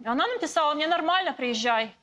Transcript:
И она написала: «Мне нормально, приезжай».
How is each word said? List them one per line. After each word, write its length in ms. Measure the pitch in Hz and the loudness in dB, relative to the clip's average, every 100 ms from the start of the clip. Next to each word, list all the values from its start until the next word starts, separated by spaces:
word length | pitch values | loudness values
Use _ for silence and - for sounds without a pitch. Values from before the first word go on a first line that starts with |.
И 40 | 214 | -4
она 180 | 254 403 | 0 0
написала: 480 | 494 320 - 302 | -2 -2 0 0
«Мне 140 | 302 311 | 0 0
нормально, 440 | 349 320 370 359 | 0 2 0 0
приезжай». 640 | 269 247 226 233 226 220 - | -2 -2 0 2 2 0 -8